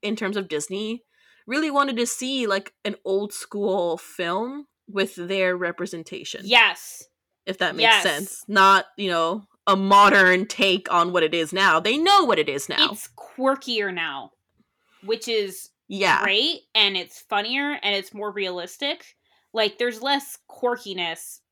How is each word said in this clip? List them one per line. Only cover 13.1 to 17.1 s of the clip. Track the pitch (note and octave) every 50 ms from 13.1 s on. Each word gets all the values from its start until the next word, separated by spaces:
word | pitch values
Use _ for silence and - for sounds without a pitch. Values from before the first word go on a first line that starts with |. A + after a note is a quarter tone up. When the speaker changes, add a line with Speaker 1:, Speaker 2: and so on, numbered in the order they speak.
| _
Speaker 2:
quirkier | - - - - - B3+ C4+ C#4 C4+ C4+ - A#3+ A3 G3+ G3 F#3
now, | F3 E3 D#3+ C#3 C#3 A#2+ - _ _ _ _ _ _ _ _ _ _ _ _ _ _
which | - F#3+ A3+ A3+ A3+ A#3+
is | A#3 A3 G#3 G3 F3+ - - - _ _ _ _
Speaker 1:
Yeah. | F#3+ G3+ G3 F#3 D3+ -
Speaker 2:
great, | - - G3 G#3 B3+ D#4 E4+ - _ _ _
and | A3 G#3+ G3+ G3
it's | F#3 F3 -